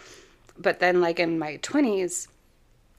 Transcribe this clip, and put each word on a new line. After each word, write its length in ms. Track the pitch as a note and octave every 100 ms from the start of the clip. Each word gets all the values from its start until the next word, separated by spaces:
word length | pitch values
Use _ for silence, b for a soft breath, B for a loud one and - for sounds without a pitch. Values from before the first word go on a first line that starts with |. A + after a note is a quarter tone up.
| b b b b - -
But 240 | - -
then, 220 | F3+ F3+
like, 180 | F3 E3
in 200 | E3 E3
my 160 | D3+ C#3
twenties, 680 | - C#4+ C#4 G3 F3+ - - _ _ _ _ _ _